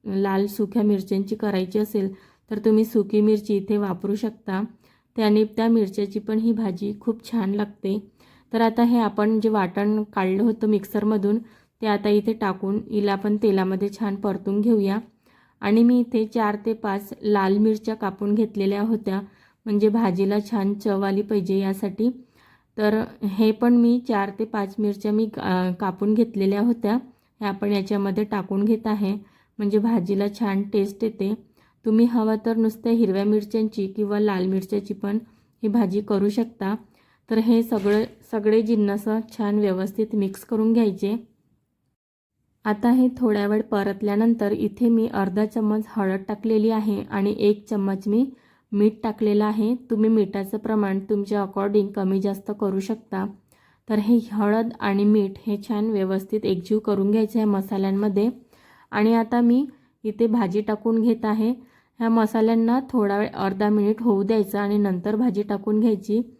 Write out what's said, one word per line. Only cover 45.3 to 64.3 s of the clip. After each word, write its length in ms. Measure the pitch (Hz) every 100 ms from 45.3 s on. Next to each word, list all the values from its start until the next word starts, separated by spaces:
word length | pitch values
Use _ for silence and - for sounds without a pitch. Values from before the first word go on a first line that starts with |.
| 190 214
चम्मच 380 | 233 214 214 208
हळद 320 | 220 190 190 190
टाकलेली 420 | 208 220 220 220
आहे 320 | 220 214 202
आणि 320 | 208 196 202 208
एक 300 | 208 208 -
चम्मच 400 | 208 196 190 202
मी 220 | 220 269 - _ _ _
मीठ 200 | 202 214 214
टाकलेलं 420 | 220 214 214 208
आहे. 300 | 214 214 214
तुम्ही 360 | 247 - 214 220
मिठाचं 480 | 220 196 196 196 214
प्रमाण 400 | 214 214 196 190
तुमच्या 460 | 196 208 196 208
according 480 | 196 196 202 208 196
कमी 280 | 202 190 190
जास्त 320 | 196 196 - 208
करू 200 | 202 190
शकता. 460 | 190 226 - 190 196 - _ _ _ _ -
तर 60 |
हे 240 | 214 208 233 226
हळद 360 | 208 208 220 226 -
आणि 240 | 202 196
मीठ 280 | 208 214 196 196 220
हे 100 | 202 202
छान 220 | 208 220
व्यवस्थित 500 | 208 190 190 190 214
एकजीव 340 | 185 180 175 214
करून 320 | 214 196 196
घ्यायचं 280 | 220 214 226
आहे 80 | 214
मसाल्यांमध्ये. 840 | 196 190 196 196 196 214 196 226 - _ _ _ _ _
आणि 240 | 208 214
आता 260 | 226 226 240
मी 260 | 240 247 285 - _ _
इथे 220 | 214 208 233
भाजी 340 | 233 190 208
टाकून 420 | 208 208 226 226
घेत 220 | 233 226
आहे. 260 | 214 220 220 247 - _ _ -
ह्या 100 | 226
मसाल्यांना 720 | 226 214 226 220 226 226 254 262
थोडा 280 | 247 202 202
वेळ, 100 | 214
अर्धा 340 | - 196 190 214
मिनिट 340 | 208 202 220
होऊ 200 | 233 196
द्यायचं 360 | 196